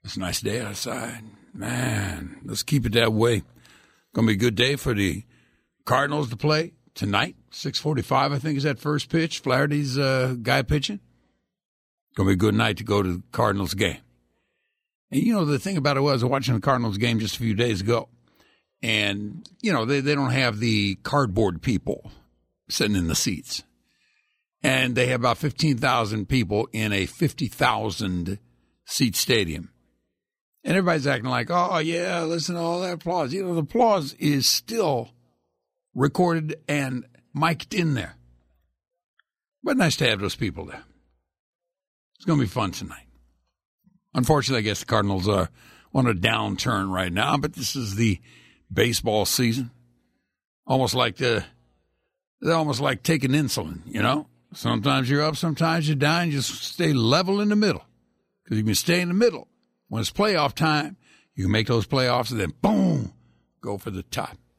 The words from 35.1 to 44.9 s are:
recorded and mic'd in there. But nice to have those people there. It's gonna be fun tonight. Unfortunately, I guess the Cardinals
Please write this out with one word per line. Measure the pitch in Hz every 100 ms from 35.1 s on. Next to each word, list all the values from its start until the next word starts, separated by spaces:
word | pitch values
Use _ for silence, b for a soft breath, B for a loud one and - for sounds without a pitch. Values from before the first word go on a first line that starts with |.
| _ _ _ _ _ _ _ _
recorded | 123 147 - 175 165 151 147 -
and | 147 135 127 - _ _
mic'd | 147 151 - -
in | - 165
there. | 127 90 - _ _ _ _ _ _ _ _ _ _ _ _ _ _
But | - 269
nice | 170 -
to | 127
have | 104
those | 101
people | - 104 -
there. | 90 - - _ _ _ _ _ _ _ _ _ _ _ _ _
It's |
gonna | - 151
be | 113
fun | 123 98
tonight. | - - - _ _ _ _ _ _ _ _ _ _ _
Unfortunately, | 131 123 151 113 127
I |
guess | 107 98
the |
Cardinals | -